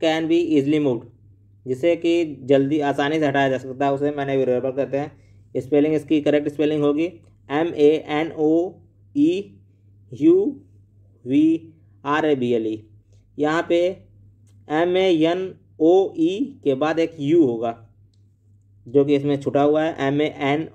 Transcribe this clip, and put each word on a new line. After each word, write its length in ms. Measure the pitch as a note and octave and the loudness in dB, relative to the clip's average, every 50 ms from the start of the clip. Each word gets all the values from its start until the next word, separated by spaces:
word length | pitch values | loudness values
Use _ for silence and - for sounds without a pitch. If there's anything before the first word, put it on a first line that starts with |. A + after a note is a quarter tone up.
| E3 | -2
can 280 | D#3+ D#3 D#3+ E3 D#3 | -2 -2 -2 0 0
be 80 | E3+ E3+ F3 D#3 D#3 | 0 0 0 2 0
easily 320 | C#3+ C3+ C#3+ D3+ D3+ D3 | 0 2 2 0 0 0
moved, 180 | C3+ A#2+ A2 - - - _ _ - - _ _ _ _ _ - | 0 -2 -2 -6 -12 -20 _ _ -20 -20 _ _ _ _ _ -10
जिसे 280 | B2+ B2+ B2+ D#3+ E3+ E3+ | -8 -6 -2 0 0 0
कि 420 | D#3+ E3+ E3+ E3+ E3+ E3+ D#3 C#3+ C#3 C3 | 0 0 0 0 0 -2 -4 -8 -6 0
जल्दी 360 | B2+ C#3 C3+ C#3 C#3 D#3 D#3 | 2 2 4 4 2 0 -2
आसानी 400 | C#3+ C#3 C3+ D3+ C#3+ C#3+ D#3 D#3+ | 0 -2 0 0 -2 -2 0 0
से 80 | D#3 | 0
हटाया 220 | C#3 C3+ C#3 C#3 C3+ | 0 0 0 0 0
जा 80 | C3 | -2
सकता 280 | B2 C3 C3+ B2+ C3 C#3+ | -4 -6 -8 -6 -4 -2
है, 80 | C#3 C#3 | -2 0
उसे 180 | C3+ C#3+ D3 | 0 -2 -4
मैनेवरेबल 600 | D3 C#3+ C#3 C#3 C#3 C3+ C3 B2 B2 B2 A#2+ C3 | -4 -4 -4 -2 -2 0 0 0 0 0 -2 -4
कहते 260 | B2+ C#3 C3 A#2+ C#3 | -4 -4 -4 -4 -4
हैं। 280 | C#3 D3 D#3+ - - - - - - _ _ - | -4 -6 -6 -10 -16 -20 -20 -20 -20 _ _ -8
स्पेलिंग 380 | C3 A#2+ - D3 D3 D3 D#3 D#3 | -8 -4 0 2 2 2 2 0
इसकी 260 | D3+ D3 - D#3+ D3+ | -2 -2 0 0 0
करेक्ट 280 | D3 D3 D3 D3 D3 D3+ | 2 2 0 0 0 -2
स्पेलिंग 340 | D3 - D3+ D3 D#3 D3+ D3 | -4 -2 -2 -2 0 0 0
होगी 220 | D3 C#3+ D3+ E3 F3 - - - _ _ _ _ - | 0 0 0 -2 -4 -6 -12 -20 _ _ _ _ -6
एम 180 | C#3 D3+ E3 | -4 -2 -2
ए 380 | E3+ - - D3 D3 D#3+ D3+ - | -2 2 4 4 4 4 2 0
एन 240 | D3+ D3+ D3+ D#3+ E3 | -4 -4 -4 -4 -4
ओ 420 | - D#3+ D3+ D3+ D#3+ E3 F3 F#3+ - - - _ _ _ _ _ - | -4 -2 0 2 2 2 0 -2 -6 -14 -20 _ _ _ _ _ -2
ई 420 | C#4+ D3+ E3 F3+ G4+ G4+ - - - _ _ _ _ _ _ _ _ _ - - | 0 2 2 2 -2 -4 -10 -14 -20 _ _ _ _ _ _ _ _ _ -18 -6
यू 480 | A2 C#3+ E3 F3 F#3+ G3+ D4 C#4+ - - _ - - _ _ _ - - _ _ _ - | 0 4 4 4 4 2 0 -4 -8 -14 _ -20 -20 _ _ _ -20 -20 _ _ _ -6
वी 480 | A#2+ C3+ D3 D#3 D#3+ E3 D#3+ - - - _ _ _ _ _ - | -2 0 2 2 2 2 -2 -4 -10 -20 _ _ _ _ _ -6
आर 200 | C#3+ D3 D3+ D#3 | -4 -2 0 0
ए 100 | D3+ D3 | 0 0
बी 160 | C3 B2 A#2+ A#2+ | 0 0 0 0
एल 140 | A2+ A2 | -2 -2
ई। 200 | A2 A2 G#2+ - - - - _ _ _ _ _ _ _ - | -4 -6 -8 -12 -18 -20 -20 _ _ _ _ _ _ _ -4
यहाँ 260 | D3 D3+ D#3 E3+ E3 - | -2 -2 0 -2 -2 0
पे 100 | F3 E3+ F3 F3+ F#3+ - - - - - - - _ _ _ _ _ - - - | 0 0 0 0 -4 -6 -14 -20 -20 -20 -20 -20 _ _ _ _ _ -20 -10 -4
एम 280 | D3+ D#3 F3 F3+ F3+ | -2 0 0 2 2
ए 260 | F#3 F#3+ F#3+ E3+ D#3 D#3 | 2 2 2 2 2 2
एन 320 | E3 F3 F#3 F#3+ F#3 - - _ _ _ - | 2 0 -2 -6 -8 -12 -16 _ _ _ 0
ओ 340 | D#3 E3 F3+ F#3+ G3 - - | 4 4 4 4 4 0 -2
ई 440 | E3 D#3+ E3+ F#3+ G#3 C#4 - - - - | -2 -2 0 0 -2 -6 -8 -10 -6 -2
के 100 | C#3+ C3+ | -2 -2
बाद 240 | C3 D3 D#3 D#3+ D#3+ | 0 0 -2 0 0
एक 160 | E3 D#3+ - D3+ | -2 -2 -4 -4
यू 260 | C#3+ C#3 E3 F3 D3+ | -2 2 4 4 4
होगा, 420 | B2 A#2 A2+ A#2 A#2 A2+ - - - _ _ _ _ _ _ _ _ _ _ _ _ _ _ _ _ _ _ - | 4 2 -2 -4 -6 -6 -8 -14 -20 _ _ _ _ _ _ _ _ _ _ _ _ _ _ _ _ _ _ -8
जो 180 | A#2+ A#2 C#3+ C#3+ | 0 2 2 2
कि 100 | D3 C#3+ | 4 2
इसमें 260 | C#3 C#3 D3 C#3+ C#3 | 0 0 -2 -4 -4
छुटा 200 | - B2 - C#3 | -2 -2 0 2
हुआ 220 | C#3+ D3 D3+ D#3 D#3 | 2 2 2 0 0
है, 120 | E3 - - | -2 -4 -4
एम 220 | C#3 C3+ C#3+ C#3+ | -2 -2 0 0
ए 40 | D3+ | -2
एन 420 | D3+ - - C#3+ C#3 C#3+ D#3 D#3+ - | -2 -4 -4 -2 -2 -2 -2 -4 -8